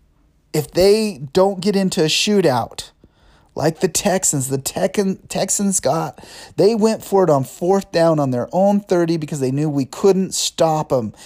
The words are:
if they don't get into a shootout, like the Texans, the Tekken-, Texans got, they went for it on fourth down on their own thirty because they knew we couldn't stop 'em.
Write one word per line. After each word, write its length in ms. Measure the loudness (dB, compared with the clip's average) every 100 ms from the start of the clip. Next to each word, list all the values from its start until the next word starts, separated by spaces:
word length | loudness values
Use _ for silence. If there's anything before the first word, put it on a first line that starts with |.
| _ _ _ _ _
if 180 | -6 -4
they 480 | 2 4 4 0 -6 -4
don't 300 | 2 2 2
get 140 | -2 0
into 280 | 0 0
a 40 | 0
shootout, 840 | 0 0 2 2 0 -4 -10 -18 _ _ _ _ _ _ -2
like 240 | -2 0
the 60 | -4
Texans, 640 | -2 -2 0 0 -2 -2
the 80 | -6
Tekken-, 720 | -6 -4 -4 -2 -4 -4 -8
Texans 500 | -4 -2 -2 -2 -2
got, 460 | -2 -2 -4 -10 -20 -20 -14 2
they 160 | 2
went 300 | 4 0 0
for 200 | 0 2
it 60 | 4
on 140 | 2
fourth 480 | 0 -4 0 0 0
down 280 | 2 2 2
on 120 | 0
their 180 | -2 -4
own 300 | 0 2 0
thirty 340 | 0 0 0 -2
because 240 | -4 -4
they 120 | -2
knew 180 | -2 -2
we 160 | -2 -4
couldn't 480 | 0 2 2 0
stop 580 | -4 -6 -2 0 0 -2
'em. 220 | -2 -4 -10